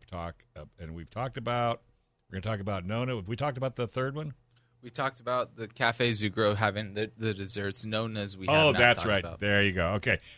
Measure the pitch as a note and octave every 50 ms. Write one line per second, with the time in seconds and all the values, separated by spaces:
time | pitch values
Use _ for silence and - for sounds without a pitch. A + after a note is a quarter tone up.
0 | - _ - F2 E2+ E2+ E2 - _ _ - D#2 D2+ - _ - F2 D#2+ D#2+ E2+
1 | E2 - - G#2+ B2 C3+ A#2 B2+ A#2 A#2 A#2+ A#2+ A#2+ A#2 A#2 - _ _ _ _
2 | _ _ _ _ _ _ - F#2+ F2+ A2 A2 G2+ G2 G#2 G2+ F#2+ F2 F#2 G#2+ A#2
3 | B2 B2+ B2+ A2+ F2+ F#2 A#2+ A#2 C3+ D3 C3 B2+ C3 C3 A#2+ - B2 A2 - B2+
4 | C3 C3+ C#3 D3+ D#3 D3+ C3 - _ _ _ _ _ _ _ _ - A#2+ - -
5 | C#3+ C3+ C3 A#2+ A#2 A#2+ B2 B2 A#2+ - - - A2+ G#2 - - B2+ A#2 A#2 -
6 | B2 A#2+ A#2 G2+ G#2+ G#2+ F#2 A2+ A2 G#2 G#2 G2+ A2 G#2 F#2+ G#2 A2 G2+ G2 G#2
7 | A2 A2 - - A2 A2 G#2 F#2 G2 F#2+ - G2+ G2+ G2+ G2 - - A2 G#2+ A2
8 | A2+ A2+ A2 G#2+ G2+ G2+ F#2+ F#2+ F#2+ - D3 D#3 D#3 D3+ C3+ - A#2+ A#2+ A#2+ -
9 | E2+ G#2 G2+ G2 E2+ E2+ E2 - G2+ G#2 G2+ G2+ G2+ G2+ F#2 F#2 F2 E2+ G2+ G2+
10 | - B2+ G2+ E2+ - - -